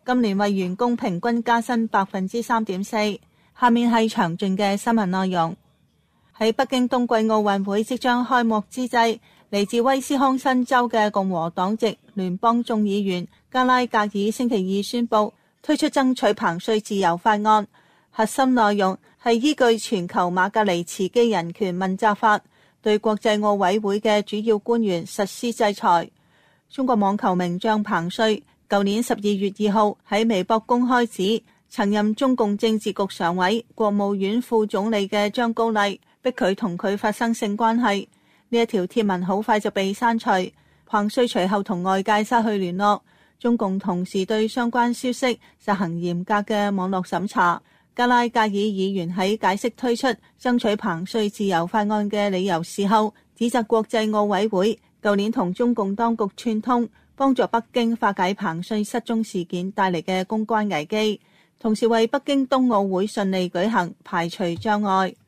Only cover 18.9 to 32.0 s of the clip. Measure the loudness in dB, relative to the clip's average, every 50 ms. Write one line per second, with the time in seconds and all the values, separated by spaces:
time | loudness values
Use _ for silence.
18.9 | 0 -4 _ _ _ _ 0 0 2 2 2 0 2 4 4 4 4 2 0 -4
19.9 | -4 -4 -4 -2 -2 0 0 0 2 0 0 2 2 0 2 2 0 -2 -4 -6
20.9 | -4 -4 -4 0 2 2 2 2 2 -2 -2 -4 -6 -4 -4 -4 -2 -2 -2 -2
21.9 | -2 0 2 0 2 2 2 2 2 2 _ _ _ _ _ _ _ _ 0 0
22.9 | 0 2 2 0 -2 0 0 0 0 2 2 0 2 2 2 2 0 0 0 -2
23.9 | -2 0 0 2 2 2 0 -2 -6 -4 0 0 0 0 0 -2 0 0 0 0
24.9 | -2 -2 -4 -8 -4 -4 -4 -4 -4 -6 -6 -4 -2 0 0 0 0 0 2 2
25.9 | 2 2 0 -4 _ _ _ _ _ _ _ _ _ _ _ _ -6 -4 0 2
26.9 | 2 2 2 2 0 0 0 0 0 0 0 -2 -4 -2 0 0 0 0 0 -2
27.9 | -2 -2 -2 -4 -2 0 0 0 0 -2 -6 _ _ _ _ -2 0 0 2 0
28.9 | 0 -2 -2 -2 -4 -2 0 -2 0 0 -2 -4 -2 -2 -2 2 2 2 2 2
29.9 | 0 _ _ -2 0 0 2 2 2 0 0 0 0 0 2 0 0 0 2 2
30.9 | 2 2 2 0 -2 -4 -2 0 0 -2 _ _ _ _ _ _ -4 -2 0 0
31.9 | 2 2